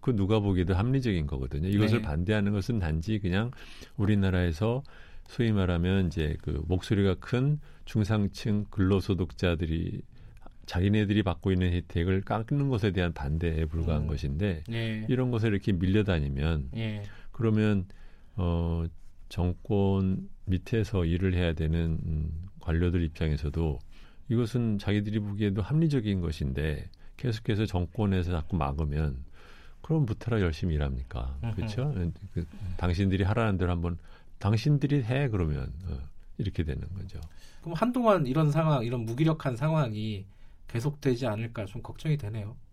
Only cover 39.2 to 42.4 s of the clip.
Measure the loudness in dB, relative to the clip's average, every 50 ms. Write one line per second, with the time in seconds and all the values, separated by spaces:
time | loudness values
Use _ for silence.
39.2 | 4 2 2 2 -2 -4 -2 0 0 2 2 2 2 0 -2 -4 -4 -4 -4 -6
40.2 | -8 -12 -16 -20 -20 -20 -20 -18 -18 -6 -6 -2 -2 -2 -4 0 0 0 0 2
41.2 | 0 -2 -2 -2 -4 -6 -6 -8 -8 -8 -8 -10 -10 -10 -14 -6 -2 -2 -2 0
42.2 | -2 -6 -6 -6